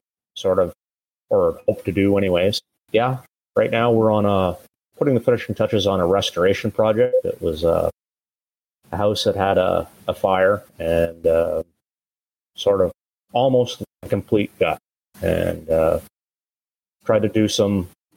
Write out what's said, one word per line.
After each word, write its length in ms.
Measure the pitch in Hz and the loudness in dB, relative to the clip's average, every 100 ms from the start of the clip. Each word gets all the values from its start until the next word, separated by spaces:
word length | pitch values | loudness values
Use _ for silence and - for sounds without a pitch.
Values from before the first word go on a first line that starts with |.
| - _ _ | -10 _ _
sort 240 | - 95 92 | -8 -2 0
of, 140 | 87 - _ _ _ _ _ | -2 -4 _ _ _ _ _
or 320 | 101 87 82 - | 0 0 -2 -4
hope 180 | 98 | -4
to 80 | - | -4
do 240 | 92 98 98 | 0 2 2
anyways. 440 | 95 87 95 - - _ _ | 0 0 0 -2 -8 _ _
Yeah, 280 | 110 123 131 - _ _ | -2 0 -4 -10 _ _
right 160 | - 113 | -2 -2
now 220 | 117 120 | 0 2
we're 180 | 113 110 | 2 2
on 160 | 107 101 | 2 2
a, 300 | 101 92 82 - _ _ - | 2 0 -4 -12 _ _ -4
putting 180 | 143 | -2
the 60 | 123 | 0
finishing 340 | - 117 - | 0 0 -2
touches 320 | 104 107 107 98 | -4 -2 0 0
on 140 | 98 | 0
a 60 | 87 | 2
restoration 640 | 98 95 - 92 - 107 | 0 -2 -2 0 0 -2
project. 440 | - 110 110 123 254 | 0 0 2 2 2
It 160 | - - | -2 -4
was, 220 | 85 78 | -4 -2
uh, 260 | 82 82 82 - _ _ _ _ _ _ _ _ _ | 0 0 -2 -6 _ _ _ _ _ _ _ _ _
a 40 | 90 | -4
house 280 | 104 104 | -2 0
that 120 | 104 98 | -2 0
had 220 | 95 92 | 0 0
a, 300 | 92 87 87 - - | 0 -2 -4 -8 -8
a 60 | |
fire 480 | - 98 95 95 104 - - | -4 -2 2 2 0 -6 -10
and, 480 | 82 82 85 82 82 | -2 0 0 -2 0
uh, 360 | 82 82 80 80 _ _ _ _ _ _ _ _ - | 2 0 -4 -8 _ _ _ _ _ _ _ _ -6
sort 240 | - 98 | -2 0
of 120 | 87 - _ _ _ | 0 -4 _ _ _
almost 500 | 120 135 127 120 - - _ | -2 2 2 0 -4 -14 _
a 60 | - | -6
complete 420 | 101 - 110 - - | -6 0 0 -2 -2
gut, 200 | 85 78 _ _ _ - | -2 -2 _ _ _ -8
and, 480 | 90 85 85 82 80 | -2 -2 -2 -4 -2
uh, 300 | 80 80 78 - _ _ _ _ _ _ _ _ _ | 0 2 0 -4 _ _ _ _ _ _ _ _ _
tried 180 | - 110 | -2 0
to 60 | 107 | 0
do 180 | 110 104 | 0 0
some 420 | - 101 98 87 - _ | 0 0 0 -4 -12 _